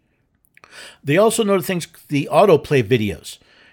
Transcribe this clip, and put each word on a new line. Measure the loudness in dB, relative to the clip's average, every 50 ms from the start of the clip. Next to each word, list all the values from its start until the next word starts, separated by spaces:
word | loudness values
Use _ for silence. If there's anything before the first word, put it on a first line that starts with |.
| _ _ _ _ _ _ _ _ _ _ _ _ -20 _ -20 -20 -20 -20 -20 _
They | -4 0 2
also | 2 2 2 2 0 -2
noted | 0 -2 -2 -2
things, | -4 -6 -6 -8 -10 _ -20 _ -6
the | -4 -4 -4 0
autoplay | 2 2 4 4 4 2 0 -2 -2 -2 0
videos. | 0 0 0 0 -4 -8 -10 -16 -20 -20 -20 _ _ _ _ _ _